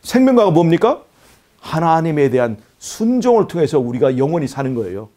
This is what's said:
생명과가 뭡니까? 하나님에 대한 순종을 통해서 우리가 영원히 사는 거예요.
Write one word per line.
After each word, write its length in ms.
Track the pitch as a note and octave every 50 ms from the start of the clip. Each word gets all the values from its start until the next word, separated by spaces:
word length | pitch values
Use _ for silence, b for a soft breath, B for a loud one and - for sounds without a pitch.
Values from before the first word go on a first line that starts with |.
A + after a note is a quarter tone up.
생명과가 500 | _ - - B3+ C4 C4 C4 A#3+ G#3+ G3
뭡니까? 520 | D#3+ D#3+ F3 E3 E3+ E3 - A3+ D4 - - _ b b b b b b b b b b
하나님에 680 | _ - - D#3+ E3 E3 E3 E3 D#3+ E3 D#3 D3 C#3+ C3
대한 280 | A#2 B2+ B2 A#2 A2 G#2 _ _ _
순종을 720 | _ - - - - A3+ A3+ B3+ B3+ A3+ B3 A#3+ A3+ -
통해서 320 | - - E3+ D#3+ C3+ - D3
우리가 380 | B2+ A#2+ A#2+ B2 B2+ C3+ C3
영원히 300 | B2+ C3+ C#3+ E3 E3+ C#3+
사는 260 | A#2+ - C#3 C3+ C3 C3
거예요. 360 | A#2 G#2+ F2+ F2+ G2 A2 G#2+ _